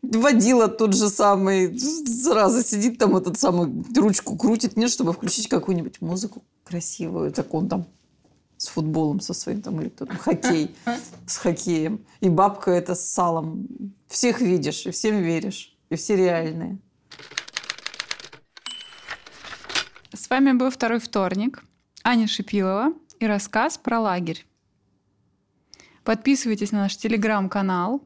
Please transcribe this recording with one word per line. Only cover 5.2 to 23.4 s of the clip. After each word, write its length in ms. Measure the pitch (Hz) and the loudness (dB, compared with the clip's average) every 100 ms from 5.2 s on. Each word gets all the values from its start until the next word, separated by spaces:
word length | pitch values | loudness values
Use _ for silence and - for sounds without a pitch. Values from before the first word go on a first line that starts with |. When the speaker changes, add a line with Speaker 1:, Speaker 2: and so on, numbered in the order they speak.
| - - 220 | -2 -4 -2
Speaker 1:
какую-нибудь 500 | 254 - 180 160 - | -2 0 -2 -4 -8
музыку 420 | 165 180 208 - _ _ | -6 -4 -6 -10 _ _
красивую, 680 | - 170 - - 165 175 147 | -10 -8 -8 -8 -6 -4 -4
так 220 | 147 - | -4 -4
он 140 | 156 185 | -2 -2
там 180 | 185 170 _ _ _ _ _ _ _ | -4 -6 _ _ _ _ _ _ _
с 100 | - | -8
футболом 500 | - 156 156 151 147 | -4 -2 0 0 -2
со 140 | - | -4
своим 280 | 180 - 208 | -8 -6 -6
там, 180 | 185 160 | -6 -6
или 80 | 156 | -8
кто 160 | - - | -10 -10
там, 120 | 185 | -6
хоккей, 580 | - - 254 165 151 - - 240 - - - | -2 -2 0 0 -2 -6 -8 -8 -10 -20 -12
с 100 | - | -4
хоккеем. 680 | 185 170 - 165 156 214 - _ | -2 -2 -2 -2 -2 -4 -10 _
И 80 | 190 | 2
бабка 420 | 165 196 202 - | 4 4 2 0
эта 240 | 180 180 175 | 0 0 -6
с 100 | - | -4
салом. 580 | - 180 165 160 160 - - 202 - _ | 0 0 0 -4 -8 -12 -12 -14 -14 _
Всех 340 | - 247 233 | -2 0 2
видишь, 440 | 226 180 139 156 180 | 2 2 0 -4 -8
и 60 | |
всем 260 | 170 220 214 | -4 0 0
веришь, 540 | 170 165 - - - _ _ | 0 -2 -4 -10 -16 _ _
и 60 | 160 | -8
все 200 | - 202 | 0 2
реальные. 640 | 185 170 160 160 165 196 _ _ _ - - - - - - - - - - - - - _ - - - - - - - - - - - - - - - _ | 4 2 -2 -6 -8 -10 _ _ _ -20 -10 -10 -8 -12 -10 -12 -12 -12 -12 -12 -14 -20 _ -12 -12 -12 -16 -20 -16 -18 -18 -20 -18 -18 -8 -6 -6 -14 _
Speaker 2:
С 160 | - - | -16 -2
вами 240 | 254 269 | 4 6
был 160 | 254 254 | 6 2
«Второй 280 | 254 233 233 | 0 0 0
вторник». 640 | 233 214 185 185 226 - - _ _ - | -2 0 0 0 -4 -6 -20 _ _ -4
Аня 240 | 226 240 220 | 2 4 2
Шипилова 680 | - - 208 190 190 262 339 _ _ | -2 -2 0 0 2 0 -2 _ _
и 80 | 226 | -2
рассказ 500 | 202 | 0